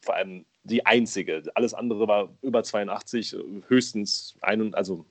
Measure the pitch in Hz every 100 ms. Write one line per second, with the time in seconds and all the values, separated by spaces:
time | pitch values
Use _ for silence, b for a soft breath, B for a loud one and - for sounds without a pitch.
0 | - 87 95 92 - _ 101 117 101 120
1 | 113 98 85 80 76 - 117 - 120 104
2 | 113 180 160 - 135 117 - 104 101 104
3 | - 117 - 92 78 98 - 127 120 107
4 | 101 - - - 92 107 107 95 98 85
5 | -